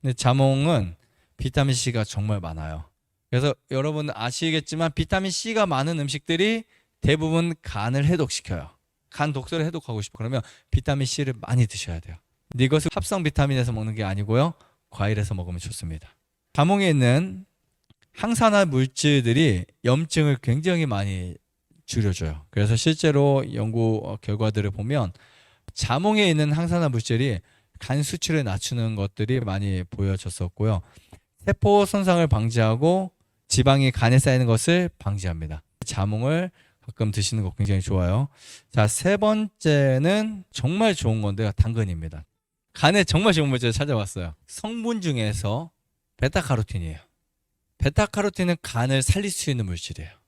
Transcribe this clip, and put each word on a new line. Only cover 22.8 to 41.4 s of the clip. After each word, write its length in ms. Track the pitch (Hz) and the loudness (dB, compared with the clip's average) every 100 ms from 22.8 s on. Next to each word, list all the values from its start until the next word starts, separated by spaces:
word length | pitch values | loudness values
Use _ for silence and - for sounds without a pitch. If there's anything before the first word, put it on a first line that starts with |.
| 160 156 160 143 143 139 - | 2 2 2 4 4 2 -2
연구, 460 | 113 110 113 113 110 | -4 -4 0 0 0
어, 120 | - 107 | -4 -10
결과들을 500 | - 104 110 107 101 | -6 -2 0 0 -4
보면 400 | 98 104 143 98 - _ _ _ _ - | -4 -4 -2 -2 -6 _ _ _ _ -18
자몽에 540 | - - 131 196 214 196 | -6 -2 0 2 2 4
있는 220 | 156 151 | 2 2
항산화 360 | 147 170 175 160 | 0 0 0 0
물질이 500 | 120 - 117 135 95 - _ _ - | 0 0 0 0 -2 -8 _ _ -20
간 240 | - 135 | -4 -2
수치를 400 | 147 165 - 156 | -2 -4 -2 -2
낮추는 540 | 127 95 - 120 113 107 | 0 -4 -4 -2 -2 -2
것들이 440 | 98 - 107 127 | -4 -4 -2 -2
많이 440 | 110 95 101 92 | 0 -2 -2 -2
보여졌었고요. 960 | 87 - 98 95 - - 90 - 107 98 - - _ - _ _ | -6 -2 -2 -2 -4 -6 -8 -2 0 0 -4 -20 _ -20 _ _
세포 420 | - 196 208 202 196 | -2 2 4 6 4
손상을 400 | 202 190 175 160 | 2 4 4 4
방지하고 840 | 110 113 117 110 113 156 185 190 _ _ _ _ | 2 2 2 2 4 2 2 -2 _ _ _ _
지방이 440 | - 131 135 135 | 2 4 6 4
간에 260 | - 117 131 | 2 6 6
쌓이는 280 | 139 127 123 | 6 2 4
것을 440 | 113 - 170 175 _ | 2 4 2 0 _
방지합니다. 640 | - 101 92 82 80 78 _ _ | -6 -4 -4 -6 -8 -10 _ _
자몽을 680 | - - 98 107 127 160 180 _ _ _ - | -8 -4 -2 -2 -2 -2 -4 _ _ _ -20
가끔 240 | - 107 | -4 -2
드시는 320 | 104 98 110 | -2 -2 -2
거 80 | 95 - | -4 -2
굉장히 240 | 98 95 | 0 0
좋아요. 480 | 92 95 87 104 143 _ - - _ | 0 0 2 0 -2 _ -20 -20 _
자, 160 | 120 107 | 2 2
세 300 | - 180 202 | 2 0 2
번째는 1300 | 214 214 220 _ 160 147 139 131 156 202 214 208 - | 2 0 -2 _ 2 4 4 2 2 2 0 -6 -12
정말 420 | - 127 185 220 | -4 -2 2 2
좋은 280 | 185 113 110 | 2 0 0
건데요. 280 | 104 101 | -2 -2